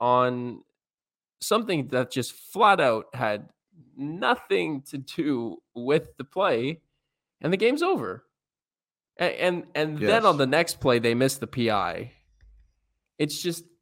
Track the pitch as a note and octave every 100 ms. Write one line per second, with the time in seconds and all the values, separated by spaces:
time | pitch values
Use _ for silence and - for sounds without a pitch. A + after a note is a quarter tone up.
0 | A#2+ B2 B2+ B2 B2 G#2+ _ _ _ _
1 | _ _ _ _ - G#3+ G#3+ D#3+ A#2+ B2+
2 | A#2+ C3 A#2+ - - F#3+ G#3+ F#3 C3+ A2
3 | - B2+ A2+ G#2 - _ _ E3 _ -
4 | D3 F3 A#3 B3 - G3 D#3+ C#3 - C#3
5 | C3+ - D3+ B2+ A2+ - _ A#2+ B2 D#3+
6 | D#3+ - C3 F#3 F#3+ A#2 C3 E3 _ _
7 | _ _ _ _ D#3 F#3+ A3+ D4 F4 D4+
8 | G2+ G2+ _ _ _ _ _ _ _ _
9 | _ - F3+ - F3+ F3 - C#3+ D#3 D3+
10 | G#2 F#3+ G#3 D3+ C3 D3+ E3+ - C#3+ A#2+
11 | A#2 A#2+ C3 - A2+ B2+ A2+ G#2 F2 F2
12 | B2 - _ _ - - _ _ _ _
13 | _ - D3+ - F3 E3 - _